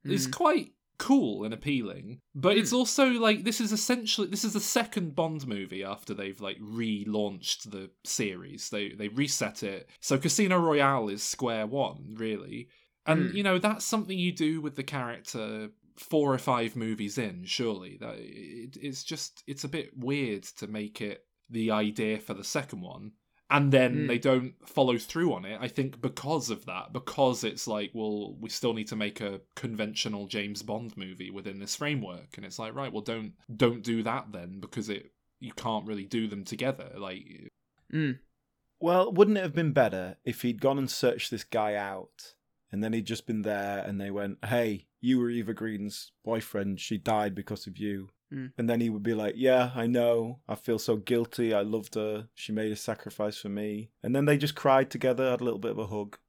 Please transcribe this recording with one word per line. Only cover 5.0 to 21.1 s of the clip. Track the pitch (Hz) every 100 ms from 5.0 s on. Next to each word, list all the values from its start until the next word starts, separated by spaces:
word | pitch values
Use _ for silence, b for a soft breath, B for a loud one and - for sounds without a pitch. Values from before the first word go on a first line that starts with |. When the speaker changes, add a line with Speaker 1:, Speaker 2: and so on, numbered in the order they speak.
| 170
Speaker 1:
Bond | 139 160 156 139
movie | 101 92 92
after | 98 104 -
they've, | 104 98 98
like, | 101 101 104 113 113 104 104
relaunched | 107 104 95 - - 110
the | 101 95 _
series. | - - 107 90 90 - -
They, | 104 101
they | 104 104
reset | 117 143 - 107 -
it. | 101 95 - b
So | - 180
Casino | 151 - 196 180
Royale | 165 147 139 135 104
is | 104
square | - - 123 110 107
one, | 135 123 - 139 107
really. | 110 104 92 117 123 b b _ -
And, | 160 180
Speaker 2:
Mm. |
Speaker 1:
you | 190
know, | 202 185
that's | 208 214
something | - 226 180 190
you | 180
do | 175 156 160
with | 151 143
the |
character | 135 143 123 107 - 120 107 107 107 _ _ -
four | - 156 143
or | 131
five | 143 123 117 120
movies | 113 107 104 113
in, | 110 90
surely. | 92 - 117 98 90 98
That | 113 107
it, | 110 110 80 117 120 135
it's | 139 131
just, | - 160 - - -
it's | 139
a | 143
bit | 156 - -
weird | 123 143 123 101 - -
to | 104
make | 107 104 -
it | 104